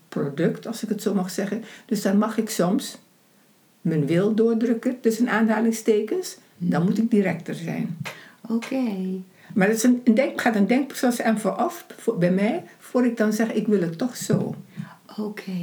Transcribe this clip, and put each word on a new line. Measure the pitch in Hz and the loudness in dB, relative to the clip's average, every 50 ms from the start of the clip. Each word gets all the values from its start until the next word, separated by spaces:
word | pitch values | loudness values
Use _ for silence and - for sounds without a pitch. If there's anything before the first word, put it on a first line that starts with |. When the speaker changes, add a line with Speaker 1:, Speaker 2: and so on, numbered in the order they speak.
| _ _ | _ _
Speaker 1:
product, | - - 151 143 139 - 165 226 - - - | -6 -4 -4 -4 -2 0 0 0 -2 -4 -8
als | - 226 - - | -10 -8 -8 -6
ik | - | -6
het | 208 202 | -6 -4
zo | - 202 208 | -2 -2 -2
mag | 190 180 185 | -2 -2 -2
zeggen. | - - 202 202 202 226 - - - - - | -4 -6 -4 -4 -6 -8 -8 -12 -18 -20 -6
Dus | - 220 196 | -4 -4 -2
dan | - 202 196 | 0 2 2
mag | 202 208 226 214 | 2 2 2 0
ik | 233 220 - | -4 -4 -2
soms | - - 175 180 202 - - - - - _ _ _ _ _ _ _ _ _ _ _ _ _ _ _ _ | -2 0 0 2 2 0 -2 -6 -12 -16 _ _ _ _ _ _ _ _ _ _ _ _ _ _ _ _
mijn | - 170 160 151 139 | -2 0 2 2 2
wil | 131 170 170 202 214 220 | 2 2 2 2 2 2
doordrukken, | 214 226 233 233 220 247 240 233 226 - 254 247 - | 2 2 2 2 2 0 0 0 0 0 -4 -4 0
tussen | - 233 220 - 247 - | 0 0 2 2 0 0
aanhalingstekens. | 196 220 226 214 214 214 226 226 226 - - 226 214 208 214 - 349 370 370 - - - _ _ _ | 2 2 2 2 4 2 2 2 0 0 2 2 2 2 2 0 -2 -4 -4 -6 -12 -16 _ _ _
Dan | _ 175 175 - 151 | _ -2 0 2 2
Speaker 2:
Mhm. | 175 202 | 2 2
Speaker 1:
moet | 226 208 | 2 2
ik | 226 226 | 2 4
directer | 226 202 190 175 165 - - 160 151 | 4 4 4 2 -2 -4 -6 -8 -10
zijn. | - 170 156 - - - - 160 - - - - - - - - _ - - | -8 -6 -6 -4 -4 -4 -6 -6 -8 -10 -12 -12 -14 -20 -20 -20 _ -8 -4
Speaker 2:
Oké. | 226 226 - - 262 269 254 226 196 185 185 185 185 190 185 - _ _ - - 160 | -4 -4 -4 -4 -4 -2 -2 -2 -2 -4 -4 -4 -4 -6 -8 -12 _ _ -20 -4 0
Speaker 1:
Maar | - 185 | 2 2
het | 208 226 | 2 2
is | 220 - | 4 4
een, | 247 247 240 - | 4 4 4 4
een | 247 214 | 4 4
denk, | - 269 - - - | 4 2 0 -2 -2
gaat | - 247 214 | -2 0 2
een | 202 202 | 2 2
denkproces | 185 247 277 277 - - - - 247 240 - | 4 4 2 0 -2 -4 0 0 0 0 2
aan | - 226 220 208 | 0 0 0 0
vooraf, | - 190 190 - - 359 - - - - - | 0 -2 -2 -2 -2 -4 -4 -8 -16 -20 -20
voor, | - - - - | -4 -4 -2 0
bij | 175 175 175 | 2 2 2
mij, | 185 190 202 220 311 359 - - - _ | 4 2 2 0 0 -2 -6 -10 -18 _
voor | - - - 254 247 | -16 -2 0 2 2
ik | 240 233 | 2 2
dan | - 214 214 208 | 2 0 0 2
zeg, | - 226 226 - | 0 -2 0 0
"Ik | 214 - | -2 0
wil | 220 208 190 | 2 2 2
het | 170 165 165 | 2 -2 -2
toch | - 143 - - | -4 -6 -6 -6
zo." | - - - - - - - - - - - - - - - - - _ - - | -6 -2 0 0 0 0 -4 -6 -10 -12 -14 -14 -14 -14 -14 -18 -20 _ -14 -10
Speaker 2:
Oké, | 208 214 208 208 - - 190 185 175 | -8 -8 -8 -8 -10 -10 -8 -6 -4